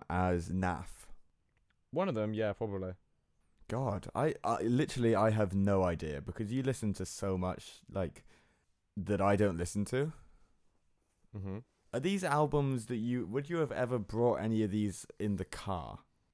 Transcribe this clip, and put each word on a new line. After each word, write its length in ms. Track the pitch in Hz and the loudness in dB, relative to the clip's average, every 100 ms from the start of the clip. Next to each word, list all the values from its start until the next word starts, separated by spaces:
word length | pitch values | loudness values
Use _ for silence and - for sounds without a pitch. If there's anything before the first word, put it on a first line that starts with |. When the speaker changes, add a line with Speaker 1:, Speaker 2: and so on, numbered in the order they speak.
| - | 0
Speaker 1:
as 400 | 90 92 87 85 | 2 4 2 0
naff. 560 | 92 92 85 - - - - - _ _ _ _ _ _ | 0 0 -2 -6 -14 -16 -18 -20 _ _ _ _ _ _
Speaker 2:
One 200 | 139 190 | -2 0
of 40 | |
them, 200 | 110 107 | 0 0
yeah, 180 | 110 107 | 0 0
probably. 400 | 101 110 98 92 90 _ _ _ _ _ _ - | 0 -4 -4 -6 -8 _ _ _ _ _ _ -6
Speaker 1:
God, 400 | 113 131 101 - | -2 -2 -2 -4
I, 200 | - 151 - | -2 0 0
I 160 | - 117 | -2 0
literally, 520 | 107 123 156 - 117 107 | 2 2 2 2 4 6
I 140 | 110 | 4
have 240 | 107 101 | 4 2
no 280 | 98 98 98 | 4 4 6
idea 360 | 90 82 78 71 | 4 2 -2 -6
because 320 | 78 - 104 | -6 -6 -4
you 100 | 127 | -2
listen 300 | 131 120 107 | -2 0 -2
to 120 | 95 95 | -2 -6
so 320 | - 98 92 | -4 -2 0
much, 420 | 92 - - - - | -2 -4 -10 -20 -8
like, 340 | 98 85 - - - _ _ _ _ _ - | -4 -4 -6 -20 -20 _ _ _ _ _ -10
that 240 | 90 101 | -2 2
I 140 | 98 101 | 4 6
don't 200 | 101 82 | 4 2
listen 300 | 87 104 101 | -2 -2 -2
to. 260 | 127 151 - - - _ _ _ _ _ _ _ _ _ 104 | 0 -2 -6 -18 -20 _ _ _ _ _ _ _ _ _ -10
Speaker 2:
Mm-hmm. 220 | 98 98 123 _ _ | -8 -8 -10 _ _
Speaker 1:
Are 60 | - | -4
these 240 | 160 202 | -2 -2
albums 600 | 180 143 151 147 139 131 110 | 0 2 2 2 2 0 -2
that 100 | 120 | -4
you, 300 | 117 123 87 | -2 -2 -2
would 220 | 120 143 | -4 -2
you 100 | 170 | -2
have 140 | 151 | -2
ever 260 | - 123 123 | 0 0 0
brought 380 | 95 107 120 85 | -2 2 2 2
any 260 | 110 110 | 2 2
of 80 | 104 | 2
these 360 | 104 104 90 - - | 2 0 -2 -12 -4
in 180 | 104 98 | -2 -2
the 80 | |
car? 560 | 95 - - 92 60 50 - _ _ | -4 -8 -6 -6 -6 -12 -18 _ _